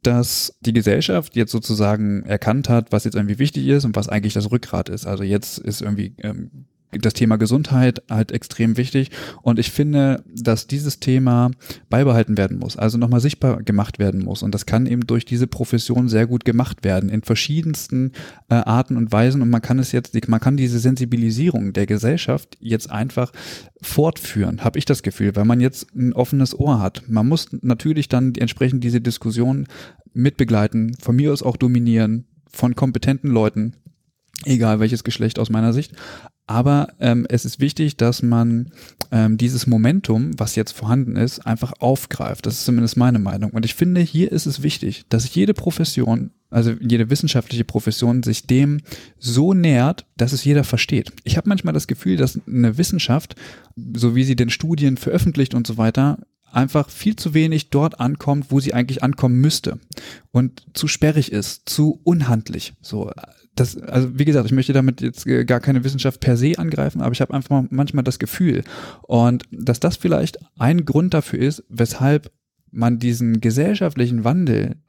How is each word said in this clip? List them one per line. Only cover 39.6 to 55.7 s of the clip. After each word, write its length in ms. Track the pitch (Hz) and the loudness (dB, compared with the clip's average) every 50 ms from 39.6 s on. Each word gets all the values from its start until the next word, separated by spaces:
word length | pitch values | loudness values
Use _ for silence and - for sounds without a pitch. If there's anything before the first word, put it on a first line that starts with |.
| - 127 | 0 2
Momentum, 640 | 120 110 110 120 160 196 - - 110 110 123 156 156 - | 2 4 4 2 2 0 0 0 0 0 0 -2 -4 -4
was 160 | 110 110 - | -6 -4 -2
jetzt 160 | - 110 - | -4 -4 -4
vorhanden 440 | - - - 107 117 135 131 123 - | -6 -8 -2 0 0 0 0 0 0
ist, 300 | 95 110 127 - - - | -2 -2 -2 -4 -6 -4
einfach 280 | 117 113 113 - 123 - _ | -4 -4 -4 -4 -8 -8 _
aufgreift. 680 | - 123 135 139 - - - - - - 95 - - 110 | 0 0 0 0 -2 -10 -10 -8 -8 -8 -8 -6 -6 -6
Das 80 | 110 | -6
ist 100 | - - | -4 -2
zumindest 320 | - 123 117 117 113 - 127 | 0 0 2 0 0 0 2
meine 220 | 120 127 123 110 | 2 4 2 2
Meinung. 320 | 101 98 95 98 104 104 | 0 -2 -4 -4 -4 -4
Und 140 | - 113 113 | -4 -4 -4
ich 100 | 120 - | -4 -2
finde, 260 | - 170 175 180 180 | 0 0 2 4 2
hier 300 | 175 165 - 156 185 - | 2 2 2 0 0 0
ist 160 | - 160 - 151 | 0 -2 -2 -4
es 160 | 143 - 135 | -6 -4 -4
wichtig, 420 | 151 - - - - 98 - - _ | -4 -4 -4 -6 -6 -6 -8 -4 _
dass 220 | - 117 120 127 - | 0 0 0 0 0
jede 180 | 170 190 202 208 | 0 2 2 0
Profession, 800 | - - - 165 - 165 - - - 123 - 113 117 123 - _ _ _ _ | 0 -2 -6 -2 -2 -4 -2 0 -2 0 0 0 -2 -2 -6 _ _ _ _
also 220 | - 117 117 117 | 0 0 2 2
jede 400 | 113 117 - 120 120 117 113 110 | 0 -2 0 0 2 2 2 0
wissenschaftliche 540 | 135 147 - 151 - 123 - - 123 117 113 | 0 0 0 0 0 0 -2 -2 -4 -4 -4
Profession, 580 | - - 110 - - 107 - - 117 120 127 120 | -2 -2 -2 -2 -2 -2 0 0 2 2 2 0
sich 240 | 110 107 - - - | 0 -2 -4 0 2
dem 340 | 123 127 139 143 147 147 - - - - - - _ _ | 4 4 4 4 2 -2 -4 -10 -18 -18 -18 -20 _ _
so 340 | - 123 117 123 147 180 196 | -8 -2 2 2 4 4 4
nähert, 540 | 185 170 165 143 120 123 143 180 - - _ _ - | 4 4 4 4 4 4 2 0 -2 -10 _ _ -2
dass 160 | 120 123 139 | 0 0 0
es 100 | 131 - | -2 0
jeder 200 | 139 143 147 139 | 2 4 4 2
versteht. 480 | - - 113 - - - 127 - - - - _ | 2 0 -2 0 0 0 -2 -2 -4 -10 -12 _
Ich 140 | - - 170 | 0 0 0
hab 80 | - | 2
manchmal 300 | 208 202 185 - 170 156 | 0 0 0 0 -2 -2
das 100 | 151 147 | -2 -2
Gefühl, 320 | - - - - 190 185 165 | -2 -6 -4 -2 -2 0 2
dass 240 | 135 131 - - - - | 2 0 -2 -6 -10 -4
eine 320 | - 127 120 117 110 131 | 0 2 2 2 2 2
Wissenschaft, 560 | 185 - - 175 - - 120 151 - - - - - - - - - _ _ | 0 0 0 -2 0 0 0 0 0 -4 -18 -20 -20 -20 -20 -20 -20 _ _
so 400 | - 117 - 117 120 117 120 117 | -16 -12 -8 -4 0 0 2 4
wie 80 | 123 131 | 2 2
sie 120 | 135 135 | 2 2
den 140 | 123 123 117 | 2 2 0
Studien 480 | 120 - - 160 170 151 147 139 135 - | 0 -4 -2 -2 0 2 2 2 0 0
veröffentlicht 560 | - - - - 117 180 151 143 135 127 - | -2 -2 0 2 2 2 2 2 0 0 0
und 140 | 123 117 | -2 -2
so 100 | - | -2